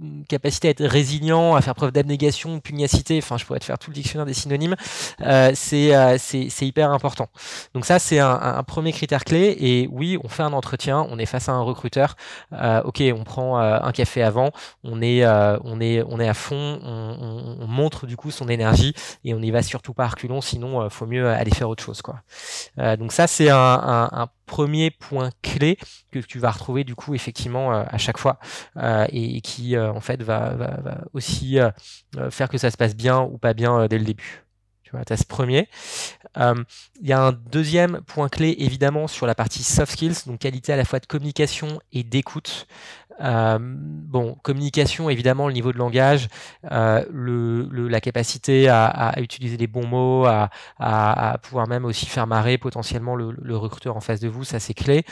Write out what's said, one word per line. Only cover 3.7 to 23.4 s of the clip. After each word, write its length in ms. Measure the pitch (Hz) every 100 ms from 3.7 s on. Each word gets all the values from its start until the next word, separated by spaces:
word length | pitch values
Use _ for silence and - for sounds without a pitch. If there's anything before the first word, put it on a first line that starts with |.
| 131
tout 120 | -
le 20 |
dictionnaire 320 | 143 139 151 143
des 80 |
synonymes, 420 | 127 143 143 165 185 - - - -
euh, 300 | 131 135 131
c'est, 420 | 135 - 147 147 139
euh, 220 | 131 131
c'est, 300 | - 135 131
c'est 180 | - 135
hyper 240 | 156 147
important. 380 | 143 139 - 127 - - - -
Donc 120 | 127 -
ça 120 | 180
c'est 220 | - 151
un, 120 | 135
un, 260 | 127 127 127
un 60 |
premier 280 | 131 - 160
critère 320 | 156 151 139
clé 320 | - 160 202 -
et 300 | 131 123 123
oui 280 | 127 165 185
on 60 | 117
fait 160 | -
un 80 | 151
entretien, 560 | 139 - 135 139 139 156
on 80 | 113
est 80 | 110
face 220 | 127 -
à 60 |
un 80 | 127
recruteur, 560 | 120 127 120 135 147 - - - -
euh, 300 | - 117 113
ok 200 | - - 135 113
on 80 |
prend, 380 | 110 - 127 123
euh, 180 | 110 110
un 120 | 127
café 280 | - 120 127
avant, 300 | 113 113 135 - - -
on 180 | 120 113
est, 220 | 117 123
euh, 340 | 117 107 104 107
on 160 | 123 113
est, 240 | 117 117 113
on 100 | 117
est 80 | 113
à 60 |
fond, 440 | 104 - 143 147 147
on, 340 | 123 113 110 123
on, 460 | 117 113 123 117
on 40 | 113
montre 380 | 123 156 - 123
du 120 | 120
coup 140 | 151
son 180 | - 123
énergie 440 | 117 113 - 139 - - -
et 100 | -
on 60 | 113
n'y 120 | 113
va 120 | 117
surtout 300 | - 127 -
pas 100 | 120
à 40 | 120
reculons, 320 | - 123 131
sinon, 400 | - 123 123 131
euh, 80 | 107
faut 160 | - 113
mieux 240 | 123 123
aller 220 | 113 110
faire 180 | - 117
autre 140 | 113
chose 180 | - 110
quoi. 200 | - 131 - - - - - -
Euh, 180 | 123 110
donc 160 | 117
ça 140 | - 170
c'est 220 | -